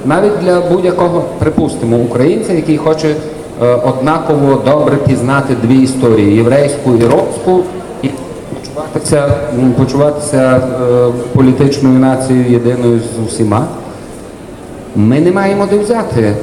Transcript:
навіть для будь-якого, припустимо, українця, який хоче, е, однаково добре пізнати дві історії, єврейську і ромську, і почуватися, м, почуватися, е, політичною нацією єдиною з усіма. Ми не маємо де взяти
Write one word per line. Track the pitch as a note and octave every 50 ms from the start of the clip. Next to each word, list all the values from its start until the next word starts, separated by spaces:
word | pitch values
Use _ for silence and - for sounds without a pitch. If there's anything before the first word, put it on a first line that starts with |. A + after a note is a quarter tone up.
| -
навіть | C3+ D#3 F3+ G3+ G#3 - E3 F3
для | F#3 F3+ F3
будь-якого, | - - E3+ F#3 F3 F3+ E3+ - F3+ F3 E3+ D#3 C#3 - - -
припустимо, | - D#3 D#3 - D#3+ D3 - - B2 A2+ A#2
українця, | A#2+ B2 A#2+ - A#2+ C3 D#3 G3+ A3+ - -
який | F#3 D#3+ D3+ D#3+ D3+
хоче, | D3 - D#3 D#3 D#3 D#3 D#3 D3 D3+ - - - - - - - -
е, | A#2
однаково | B2 B2 A#2 - C3 B2 C3 B2+ D3+ D#3+ D#3+ D#3+ - D3+ C#3+ C#3 C#3 C3+ A#2 A2
добре | C3 D3 D3+ - - C#3+
пізнати | - - B2 B2+ A#2 A#2 B2+ C#3 C#3 C3+ - C3 A#2
дві | A2 A2+ C3 C3
історії, | C3 - - - B2+ A#2+ A2 A2 G2+ G2+ G2+
єврейську | A2+ A#2 A#2+ C3 C#3+ D3 C#3 - - - C3 A#2+ A2
і | A2+
ромську, | A#2 C#3 D3 - - - - - F3+ F#3 F3+ - - - - - - - -
і | - C3+ - - - - - - - - - -
почуватися, | - - - D3 D#3 D#3 - D3+ C3+ - D#3+ D3 C#3+ C#3+ - A2+ A2+ A#2 B2+ B2
м, | C3 B2+
почуватися, | A#2+ C#3 C3 B2 - C#3 D3 D3 D3 D3 - - C#3 C3 C3 C3 B2+
е, | B2+ B2+ B2+ B2+ B2+ B2+ B2 B2 B2 B2 A#2+ A#2+ - - - -
політичною | C3+ C3 B2+ C3 C#3+ C#3+ C#3 C#3 C#3 C#3 C3 C3 C3
нацією | C3 C3 C3 B2+ C3 C3 C3 B2+ B2 A#2+
єдиною | A#2+ A#2 A#2 A#2+ B2 B2 A#2+ A#2+ A#2 A2+
з | A2+ - - A#2 A2 G#2
усіма. | - - A2+ G#2+ G#2 A#2 D3 E3+ - - - - - - - - - - - - - - - - - - - - - - - - -
Ми | G#2 G#2 A2 C3 D3
не | D#3+ F3
маємо | F#3 G3+ G3 - A#3+ G3+ G3 G3
де | G3+ G#3
взяти | G#3 G#3+ A#3+ A3+ G3+ - - A#2+ A2 G#2 G#2 G#2+